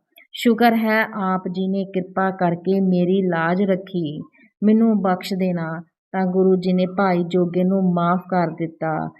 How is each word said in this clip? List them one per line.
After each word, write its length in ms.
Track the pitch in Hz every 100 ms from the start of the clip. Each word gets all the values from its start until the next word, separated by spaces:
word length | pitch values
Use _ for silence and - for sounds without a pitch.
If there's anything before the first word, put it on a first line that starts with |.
| _ _ _
ਸ਼ੁਕਰ 420 | - 240 220 240 226
ਹੈ, 280 | 220 220
ਆਪ 440 | 214 220 190 185 190
ਜੀ 200 | 180 190
ਨੇ 180 | 196 190
ਕਿਰਪਾ 460 | 185 185 - 190
ਕਰਕੇ 480 | 185 175 175 180 196
ਮੇਰੀ 420 | 190 180 180 196
ਲਾਜ 420 | 185 165 165 180
ਰੱਖੀ, 580 | 196 185 - 180 151 151 - _ _ -
ਮੈਨੂੰ 380 | 208 220 226 208
ਬਖਸ਼ 320 | 185 180 -
ਦੇਣਾ।" 480 | 185 185 170 160 165 165 _ _
ਤਾਂ 140 | 190 185
ਗੁਰੂ 300 | 185 190 185
ਜੀ 180 | 185
ਨੇ 120 | 180 185 185
ਭਾਈ 260 | 190 175
ਜੋਗੇ 400 | 170 180 175 180
ਨੂੰ 300 | 185 196 185
ਮਾਫ਼ 280 | 175 170 180 -
ਕਰ 180 | 185 175
ਦਿੱਤਾ 600 | 170 165 - 160 156 160